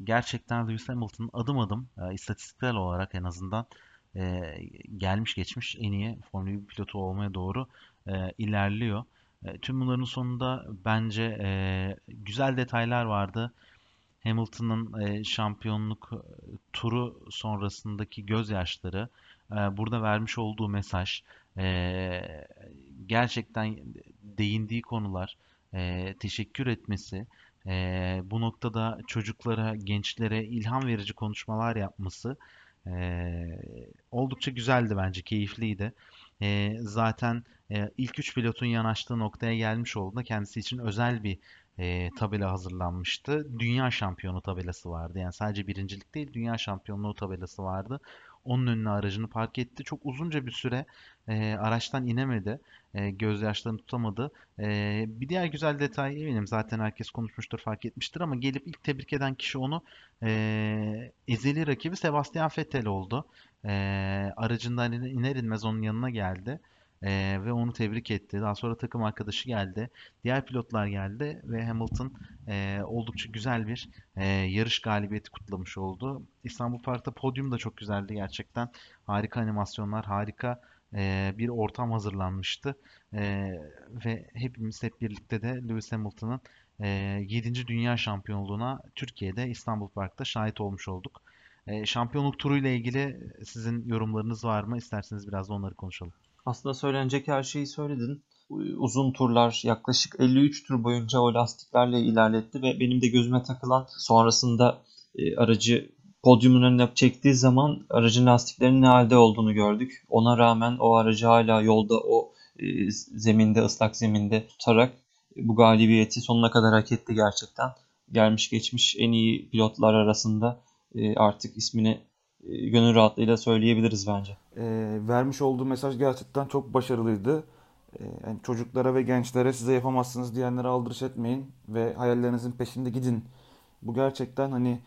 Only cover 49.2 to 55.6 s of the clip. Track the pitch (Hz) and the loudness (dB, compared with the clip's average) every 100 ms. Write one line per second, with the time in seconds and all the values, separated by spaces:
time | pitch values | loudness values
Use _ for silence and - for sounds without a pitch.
49.2 | 113 113 113 - 123 - 139 151 143 131 | -6 -4 -4 -4 -8 -10 -12 -10 -8 -6
50.2 | 170 151 127 - 127 123 147 - - _ | -4 -4 -6 -6 -4 -4 -6 -14 -20 _
51.2 | - 107 107 107 107 117 - 135 123 117 | -6 -2 -2 -2 -2 -2 -2 -4 -2 -2
52.2 | 135 117 95 127 _ - _ 101 101 98 | -2 -2 -4 -8 _ -20 _ -6 -6 -2
53.2 | 107 104 107 104 117 110 - 123 110 101 | -2 -2 -2 -4 -6 -8 -6 -4 -4 -4
54.2 | 139 - _ - 104 104 104 104 110 110 | -8 -10 _ -8 -4 -2 -2 -2 -4 -6
55.2 | 135 185 170 143 | -4 -2 -2 -2